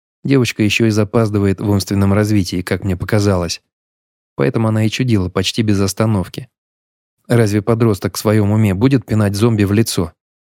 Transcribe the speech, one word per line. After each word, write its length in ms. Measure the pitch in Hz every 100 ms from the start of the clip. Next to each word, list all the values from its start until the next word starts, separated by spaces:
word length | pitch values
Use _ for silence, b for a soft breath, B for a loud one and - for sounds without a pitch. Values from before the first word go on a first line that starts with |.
| _ _
девочка 400 | - 135 113 -
ещё 240 | 107 - 113
и 20 |
запаздывает 720 | 104 104 120 110 104 98 95
в 80 | 107
умственном 440 | 101 - 101 98
развитии, 480 | 101 104 107 90 92
как 220 | 90 95
мне 140 | 101 90
показалось. 640 | - 107 101 92 85 - _ _ _ _ _ _ _ -
Поэтому 300 | 135 127 110
она 180 | 110 110
и 40 |
чудила 400 | - 127 107 90
почти 340 | 95 92 -
без 180 | 107 98
остановки. 640 | 98 - 110 104 87 - 131 _ _ _ _ _ _ _ -
Разве 340 | 120 107 104
подросток 540 | 101 113 117 101 98 -
в 40 |
своём 320 | 110 107 101
уме 240 | 110 107 92
будет 300 | 131 135 -
пинать 300 | 110 104 101
зомби 280 | 117 107
в 100 | 98
лицо? 400 | 104 113 - 82 - _ _ _